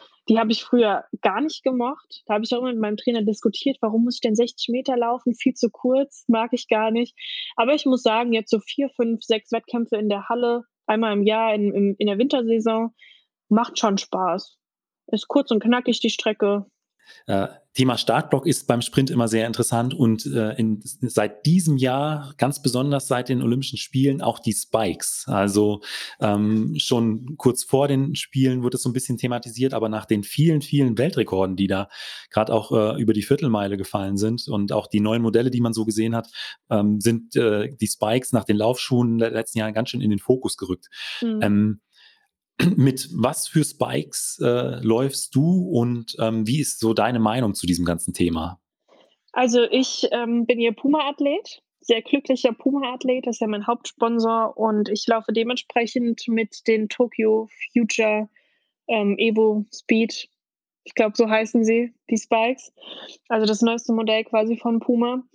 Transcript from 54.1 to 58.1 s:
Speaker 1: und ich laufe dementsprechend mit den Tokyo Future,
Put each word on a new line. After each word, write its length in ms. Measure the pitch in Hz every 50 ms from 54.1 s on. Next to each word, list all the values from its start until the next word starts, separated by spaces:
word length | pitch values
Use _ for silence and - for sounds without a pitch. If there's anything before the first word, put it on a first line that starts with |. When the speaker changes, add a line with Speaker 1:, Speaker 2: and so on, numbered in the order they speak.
| 233 233 226 226 226 226 226 - - -
Speaker 1:
und 320 | 214 220 214 208 208 196
ich 160 | 208 208 -
laufe 260 | 233 226 220 214 -
dementsprechend 920 | 214 226 226 240 254 - - - - 247 233 208 - 254 240 233 226 - - 233
mit 400 | 226 226 220 - - - - 226
den 220 | 226 214 214 202
Tokyo 580 | - - 247 226 - - 220 220 220 220 220 - _ - - -
Future, 560 | - 240 233 208 - - 220 214